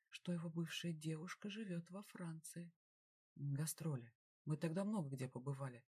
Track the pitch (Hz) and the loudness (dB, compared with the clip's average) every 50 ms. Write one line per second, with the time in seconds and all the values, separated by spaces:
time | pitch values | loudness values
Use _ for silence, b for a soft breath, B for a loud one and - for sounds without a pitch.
0 | _ _ - - - - 175 170 160 175 160 165 170 160 - - - 175 165 156 | _ _ -14 -8 0 2 2 2 2 0 0 0 0 0 0 -2 0 0 0 0
1 | 151 160 160 156 160 185 - - - 208 196 214 226 196 175 170 170 - 175 196 | 0 0 0 0 -2 -6 -8 -6 -4 -4 -2 -2 -2 0 0 -2 -2 -4 -6 -10
2 | 208 - - - 180 165 160 160 - - - 170 175 170 - _ _ _ _ _ | -8 -8 -8 -4 -4 -4 -4 -4 -6 -10 -10 -8 -10 -10 -12 _ _ _ _ _
3 | _ _ _ _ _ _ - - 143 143 139 135 156 160 - - 156 160 147 123 | _ _ _ _ _ _ -8 -2 0 2 2 4 2 2 0 0 0 0 0 0
4 | 117 - - _ _ _ _ _ - 143 156 143 - 160 160 190 196 208 220 208 | -2 -4 -14 _ _ _ _ _ 0 0 2 4 4 4 4 4 2 4 4 2
5 | 156 139 135 131 131 135 - - 127 139 139 135 139 131 123 117 - _ | 2 2 2 0 0 0 0 -2 0 0 0 0 0 -4 -4 -6 -14 _